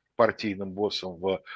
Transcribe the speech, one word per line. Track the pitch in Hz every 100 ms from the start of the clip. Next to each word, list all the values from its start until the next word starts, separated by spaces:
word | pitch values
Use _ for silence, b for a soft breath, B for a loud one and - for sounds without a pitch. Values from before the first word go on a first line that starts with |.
| _ -
партийным | 113 104 110 95 95
боссом | 92 104 - 92 85
в | 95 92 B